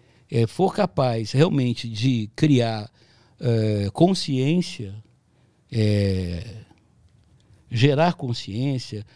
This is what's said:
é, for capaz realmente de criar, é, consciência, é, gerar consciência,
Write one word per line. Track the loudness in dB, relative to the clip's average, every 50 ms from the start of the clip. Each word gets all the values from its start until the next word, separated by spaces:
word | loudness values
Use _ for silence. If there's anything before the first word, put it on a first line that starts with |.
| _ _ _ _ _ -4
é, | 0 0 0
for | 0 0 0 0 0 2
capaz | 0 -2 -2 0 0 0 0 0 -2 -4 0
realmente | 2 4 4 4 4 2 0 0 -2 -4 -6
de | -8 -4 -2 0 0 0 0 -2 -4 -2
criar, | 2 4 4 4 4 4 0 -2 -6 -10 -12 _ _ _ _ _ _ _ _ _ -4
é, | -2 0 2 2 2 2 0 0 0 -2 2
consciência, | 4 4 4 4 2 -2 -2 -2 0 0 2 0 0 -2 -4 -8 -12 -12 -12 -12 -16 -18 _ _ _ _ _ _ _ _ _ _ _ _ -6
é, | -2 0 2 2 2 2 2 0 0 -2 -4 -4 -6 -8 -10 -12 -16 -18 -20 _ _ _ _ _ _ _ _ _ _ _ _ _ _ _ _ _ -20 _ _ -6
gerar | 0 2 4 4 4 4 2 2 0
consciência, | -2 -4 -6 -6 -6 -8 -8 -6 -4 -4 -2 -4 -4 -6 -8 -12 -12 -12 -14 _